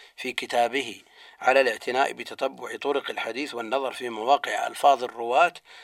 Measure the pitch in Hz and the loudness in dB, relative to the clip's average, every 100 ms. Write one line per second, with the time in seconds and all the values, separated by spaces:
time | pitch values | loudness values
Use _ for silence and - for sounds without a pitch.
0 | - - 127 - 123 120 117 135 117 95 | -20 -12 -8 -8 -2 0 2 0 -6 -10
1 | _ - - - 127 135 127 110 - 123 | _ -20 -20 -4 2 4 4 0 -2 0
2 | 143 120 117 110 135 123 120 120 143 139 | 0 -2 -10 -6 -6 -6 -12 -6 -2 -2
3 | - 104 - 120 147 120 127 139 131 120 | -2 -6 -6 -6 -6 -6 -2 -2 -2 -6
4 | 123 110 120 143 - 107 113 - 143 131 | -8 -2 2 2 2 -4 -4 4 4 4
5 | 123 117 117 135 175 - _ - | 0 -6 2 4 4 2 _ -20